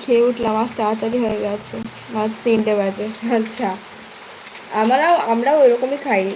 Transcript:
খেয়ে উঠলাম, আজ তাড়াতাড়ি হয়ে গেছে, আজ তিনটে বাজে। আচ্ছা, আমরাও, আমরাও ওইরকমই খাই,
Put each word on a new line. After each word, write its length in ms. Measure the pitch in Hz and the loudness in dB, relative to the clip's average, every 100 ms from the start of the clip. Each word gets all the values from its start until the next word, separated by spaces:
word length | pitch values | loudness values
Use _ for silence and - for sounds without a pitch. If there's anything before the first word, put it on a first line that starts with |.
খেয়ে 200 | - 233 240 | 2 4 4
উঠলাম, 260 | 233 226 214 | 0 -2 0
আজ 140 | 233 - | -2 -2
তাড়াতাড়ি 400 | 214 220 226 247 | -2 0 -2 0
হয়ে 220 | 226 208 | -2 -2
গেছে, 340 | 208 208 - 226 226 - - 226 | -4 -6 -8 -10 -10 -14 -8 -4
আজ 160 | 214 220 | -2 -2
তিনটে 300 | 240 226 214 208 | 2 2 2 0
বাজে। 300 | 196 196 214 220 233 233 | 0 -4 -8 -6 -2 0
আচ্ছা, 320 | 220 - 208 196 - - - - - - - - - | -2 -4 -4 -6 -12 -18 -20 -20 -20 -20 -18 -18 -8
আমরাও, 440 | 214 226 269 320 339 254 | 0 2 4 4 2 2
আমরাও 260 | 233 247 302 | 2 4 6
ওইরকমই 360 | 262 240 254 285 | 6 6 0 -4
খাই, 260 | 285 202 190 | 0 0 0